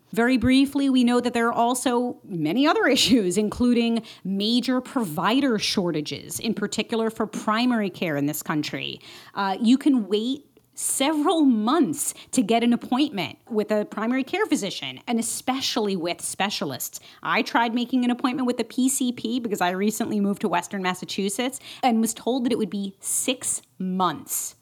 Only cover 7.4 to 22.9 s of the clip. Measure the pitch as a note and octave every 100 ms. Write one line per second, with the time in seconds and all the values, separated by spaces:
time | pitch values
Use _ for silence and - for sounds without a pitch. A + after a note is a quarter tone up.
7.4 | - G#3+ B3 A#3 G3+ - F3+ C#3+ C#3+ D3+
8.4 | - D#3 D3 C#3 C#3 C3 - - - -
9.4 | G3 F#3+ A3+ C4+ D#4 C4 F#3+ G#3 A#3 C4+
10.4 | - _ _ - - - C4+ D#4 D4 E4
11.4 | C#4 A3 G#3+ E4 A3 D3 - - - -
12.4 | G3+ A3+ A#3+ A#3+ - B3 D4 G3 C#3 -
13.4 | - G#3+ G#3 G#3+ G#3 - A3+ C4 C4 F4+
14.4 | G#4+ C4+ F#3+ - C#3 C3 - A#3 A3+ -
15.4 | - C4 - - G#3 F#3+ E3+ E3+ - -
16.4 | G3 - D#3+ B2 - - - - - F3+
17.4 | A3 C4 A#3 A#3 A#3+ C4 B3 A#3+ C4 B3
18.4 | B3 B3 A3+ - B3+ - B3 A#3+ A3 B3
19.4 | A#3 G3+ F3+ F#3 G#3 G#3+ A#3 G#3+ G3+ G3
20.4 | G#3 F3 - G3+ F#3 F3+ E3+ - G3 G#3
21.4 | B3+ C4+ - - C4 A3+ A3+ - - C4
22.4 | A#3+ A3+ G#3 G3+ G3